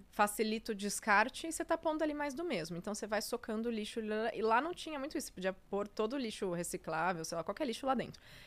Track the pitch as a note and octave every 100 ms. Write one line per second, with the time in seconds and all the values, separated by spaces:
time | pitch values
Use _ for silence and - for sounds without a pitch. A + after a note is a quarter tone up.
0 | G3 - G#3 - A3 A3 A3 G#3 G3+ -
1 | - G3+ A3+ - E4 - E4 E4 E4 D#4
2 | D#4 D4 D4 C4 F4 A3 D#3+ E3+ F3 G#3
3 | G#3 G#3+ - A#3 - A3 A#3 A3+ G#3 -
4 | A3 G#3+ A3+ E3 A3 A3+ D4+ F4+ - D4+
5 | C4+ E4 - - F#3 F#3+ - G3+ G#3 -
6 | A3 C#4+ A#3 - G3 F3 F3 F3 - D#3+
7 | E3+ F3 D#3+ E3+ E3 - D#4+ D#4+ C4+ C4
8 | F3 - - -